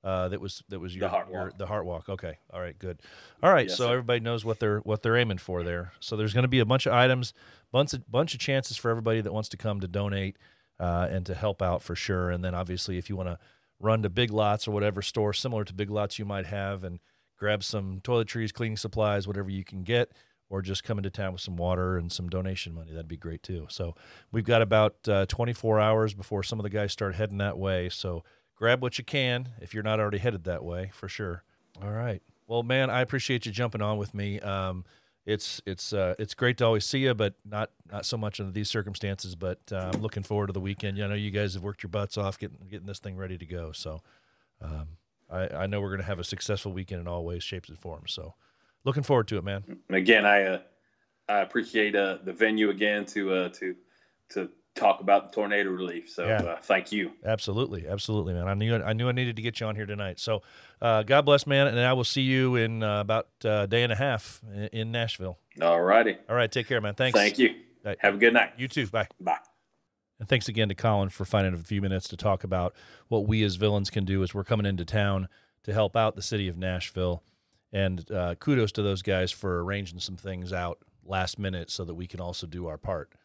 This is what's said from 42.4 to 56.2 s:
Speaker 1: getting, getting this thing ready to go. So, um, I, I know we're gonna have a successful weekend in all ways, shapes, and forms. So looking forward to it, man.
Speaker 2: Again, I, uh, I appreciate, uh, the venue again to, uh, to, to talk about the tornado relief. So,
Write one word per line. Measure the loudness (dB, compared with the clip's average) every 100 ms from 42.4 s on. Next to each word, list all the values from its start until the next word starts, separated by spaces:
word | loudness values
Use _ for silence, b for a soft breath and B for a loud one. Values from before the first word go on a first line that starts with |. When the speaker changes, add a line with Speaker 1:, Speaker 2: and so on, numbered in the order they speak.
Speaker 1:
getting, | -10 -12 -16
getting | -14 -12
this | -12
thing | -10 -10
ready | -10 -10
to | -10
go. | -10 -10
So, | -10 -10 -12 _ _ _ _ _ _
um, | -10 -8 -10 -14 _ _ _
I, | -4 -4
I | -2 -2
know | -2
we're | -2
gonna | -4
have | -4 -4
a |
successful | -4 -6 -4 -4 -4
weekend | -8 -8 -8
in | -6
all | -6
ways, | -4 -6
shapes, | -6 -10 -12
and | -16
forms. | -14 -12 -10
So | -10 -10 -16 _ _ _ _
looking | -4 -2
forward | 2 2 4
to | -2
it, |
man. | -4 -6 -8 -16 _
Speaker 2:
Again, | 0 6 8 8
I, | 6
uh, | 6 0 -4 _ _ _ _ _ -2
I | 0
appreciate, | 2 -2 0 2 2
uh, | 2 2 0
the | -8
venue | 2 2 6 4
again | 4 2 2 -2
to, | -4 0
uh, | 2 0
to, | -4 -6 -6 _ _ _ _ _
to | -6 -6 -10 _
talk | 2 4 4
about | 6 4 4
the |
tornado | -2 0 2 0
relief. | -2 -4 -6 -10
So, | -6